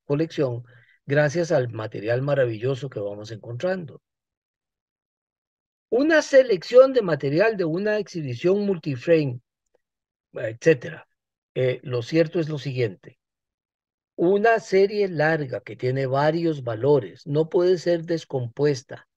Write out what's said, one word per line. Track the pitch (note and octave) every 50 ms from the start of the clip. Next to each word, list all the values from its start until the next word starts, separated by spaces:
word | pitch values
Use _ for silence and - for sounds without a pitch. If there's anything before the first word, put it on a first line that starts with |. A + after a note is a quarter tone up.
| _
colección | - C#3+ C#3+ E3 D#3+ - - D3 C3 A#2+ A#2 B2 - - - _ _ _ _ _
gracias | - C#3+ D3 D3+ D3+ C#3 E3+ F3 E3
al | F3 C#3+ B2+ A#2+
material | A2 A2+ A2 G#2+ - G#2+ G2+ A2 A#2 B2
maravilloso | C3+ C#3+ C#3+ C#3 C3 A#2+ A2+ G#2 A2 B2+ C#3 B2 - C3
que | - A2
vamos | G2+ G2+ G2+ G#2 G#2+ A2
encontrando. | A#2 G#2 - - A#2 A#2+ - F3+ F#3 F#3+ E3+ D3 - - _ _ _ _ _ _ _ _ _ _ _ _ _ _ _ _ _ _ _ _ _ _ _ _ _ _ _ _ _ _ _ _ _ _ _ _ _ _
Una | - A#3 C#4+ D#4 E4 D4+
selección | D4 - - C4+ C4 B3 G#3+ F3 - - A#3 B3 C4 C4+ C4+
de | B3
material | G#3+ F3+ D#3+ C#3 D3 C#3 C#3+ D#3+ G3+ A3+ A3+ F#3+
de | F3+
una | D#3+ D#3 F3 G3+ G#3+ G#3+ G#3+
exhibición | G3+ - - F3 D3+ C3+ A#2+ A#2 - F3 F#3+ G#3 G#3
multiframe, | G3+ G3 E3 - D#3 C#3 A#2+ - - E3+ D#3+ D3+ C3+ B2 B2 - _ _ _ _ _ _ _ _ _ _ _ _ _ _ _ _ _ -
etcétera. | C3+ C3 A2 A2+ A#2 - D#3+ D#3+ B2+ - - - - - _ _ _ _ _ _ _ _ _ _
Eh, | - B2+ B2+ B2+ - -
lo | D3+ B2 A#2+
cierto | A2+ - D#3+ D#3+ E3 D#3+ - F3+
es | E3 D3+
lo | D#3 C#3+
siguiente. | - D3 B2+ B2+ B2 A2 F#2 E2 _ - - _ _ _ _ _ _ _ _ _ _ _ _ _ _ _ _ _ _ _ _
Una | - F3 E3+ G3 G3+ G#3 A3+ A#3 A3
serie | - - F#3+ F#3+ G3 G3+ G#3+ G#3 G3+ F#3+
larga | F3+ D3 D3 D#3 E3 D#3+ D3 C3 A2+ G2+
que | - - G#2+
tiene | - - B2+ B2+ C3+ C3+
varios | C3 B2+ C3+ C#3+ D3+ D#3 E3+ E3+ E3 D#3 C#3+ B2+
valores | A#2+ A2+ A2 A2+ C#3 D3 C#3 A2+ - - - _
no | D#3+ C#3+ D3 D#3+ E3
puede | - F#3 F3 F3+ F#3 E3+
ser | - F3 F3 E3+ E3
descompuesta | E3 E3+ D#3+ - - - C3+ A#2+ A#2+ - - C#3+ D3+ C#3+ B2 - _ A#2+ - - _ _